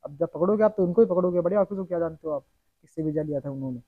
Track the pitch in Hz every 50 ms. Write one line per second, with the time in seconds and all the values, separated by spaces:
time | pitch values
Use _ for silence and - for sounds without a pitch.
0 | _ 143 143 139 165 165 - 151 165 185 208 208 214 214 214 - 185 175 175 220
1 | 226 190 185 175 180 180 180 175 170 175 190 208 196 185 208 190 190 165 180 170
2 | 170 165 160 156 - 160 151 139 - _ _ _ _ _ _ _ _ 151 _ -
3 | 160 156 151 156 151 151 147 139 - 143 139 135 135 131 127 123 127